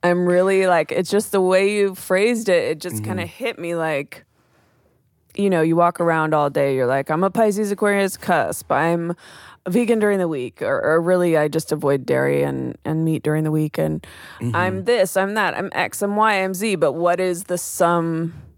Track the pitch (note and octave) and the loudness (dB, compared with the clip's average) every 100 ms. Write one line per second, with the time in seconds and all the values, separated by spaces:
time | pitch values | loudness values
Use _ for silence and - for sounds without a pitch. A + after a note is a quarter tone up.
0 | F3 F3 F3+ F3+ F#3+ F#3+ F#3+ E3+ D#3+ - | 2 2 2 4 4 2 4 2 2 -2
1 | F3+ G3+ - G3 F#3 F#3 G3 G#3 G3 F#3+ | 0 -2 0 0 2 4 2 0 -2 -2
2 | - F#3 G#3+ A#3+ A3 F3 A#2 D#3+ F3+ A2 | -2 2 2 0 0 0 0 -4 -6 -8
3 | G#2+ F#3 E3 - A#3 A3+ E3+ E3+ D#3+ D3 | -6 -6 -6 -6 -8 -6 -6 -4 -2 -4
4 | D3 - _ _ _ _ _ _ _ _ | -6 -14 _ _ _ _ _ _ _ _
5 | _ _ _ - G3+ F3+ D#3+ E3 F3 - | _ _ _ -2 0 2 2 4 2 2
6 | E3+ D#3+ D#3 D#3 D3 C#3+ C#3 C3+ B2 C3+ | 0 2 2 2 0 0 0 2 0 0
7 | C3+ D#3+ F#3+ F#3+ A3 G3+ G#3 G3 G#3 G3+ | 0 0 0 2 0 2 -4 -2 0 2
8 | G3 - - E3+ F#2+ - - C3+ D#3+ E3+ | 0 -4 -2 0 0 -4 -2 0 2 0
9 | E3+ F3 - - - - - F#3 A#3 A3+ | -2 -8 -12 -20 -20 -14 -2 0 2 2
10 | G#3 G3+ F3 D3+ A#2+ - G#2 C3 - D#3+ | 2 0 0 -2 -6 -6 -2 0 2 2
11 | E3+ F3+ F3 D#3+ D3+ D3+ - D3+ C#3+ C#3 | 2 2 4 2 2 -2 -2 -2 0 0
12 | B2+ C3 C3+ C#3 C#3+ C3+ B2+ - - D#3 | 0 0 2 0 0 -2 -6 -8 -6 -2
13 | D#3+ D#3 - D#3 D#3 D#3 D3+ - D#3+ D#3 | 0 0 -2 -2 0 0 -2 -2 -4 -4
14 | - - - - A#2 A#2+ F#3 F#3 F#3 A#3+ | -10 -20 -20 -8 -4 0 0 -2 -2 2
15 | F#3+ F#3+ G3 G#3+ F#3+ - F#3 - D#3 - | 2 2 0 0 -2 -2 -6 -4 -4 -2
16 | G3+ G3+ A3 G3+ F#3+ F#3 A3 F#3 D3+ C#3 | -4 2 2 2 0 -2 -2 2 0 2
17 | E3+ F3 F#3 F3 G3 F3+ - - E3+ F3 | 0 2 0 -2 -4 -6 -6 0 2 2
18 | E3 D#3+ E3 - - | 0 -2 -4 -8 -20